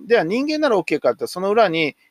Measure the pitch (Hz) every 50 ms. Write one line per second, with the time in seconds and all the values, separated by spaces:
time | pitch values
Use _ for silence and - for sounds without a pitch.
0 | - - 233 220 165 165 208 254 277 302 311 302 311 277 220 185 - - 160 143
1 | - 131 117 - 123 - - 180 190 196 208 233 220 180 160 165 160 139 - _
2 | _ _